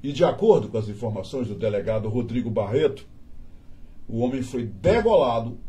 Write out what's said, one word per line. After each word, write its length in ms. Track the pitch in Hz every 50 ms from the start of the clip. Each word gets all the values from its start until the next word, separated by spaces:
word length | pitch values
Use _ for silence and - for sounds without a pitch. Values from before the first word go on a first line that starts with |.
| -
E 80 | 139
de 140 | 143 - 175
acordo 460 | - - - 196 226 202 147 110 101
com 80 | - 113
as 100 | 104 104
informações 600 | 104 98 117 110 110 101 92 - - 135 123 107
do 60 | 104
delegado 540 | 85 98 107 104 101 92 107 110 107 104 107
Rodrigo 400 | 107 123 117 107 113 123 - 117
Barreto, 580 | 104 110 107 98 113 139 156 139 - - - - - - - - - - - - - - - - - - - - - - - -
o 120 | 107 113
homem 220 | 123 123 131 131 120
foi 220 | - - 123 117
degolado 960 | 107 95 95 95 175 208 240 208 226 220 180 143 123 117 117 113 120 - - -